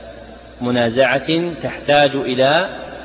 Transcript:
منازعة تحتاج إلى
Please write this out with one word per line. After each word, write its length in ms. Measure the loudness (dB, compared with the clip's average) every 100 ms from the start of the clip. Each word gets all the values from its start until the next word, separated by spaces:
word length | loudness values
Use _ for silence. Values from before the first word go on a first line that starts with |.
| -18 -18 -20 -20 -20 -8
منازعة 920 | -2 0 2 4 2 2 0 -2 -2
تحتاج 640 | -6 -8 -6 2 4 4 0
إلى 540 | -2 0 2 2 0 -8 -14 -16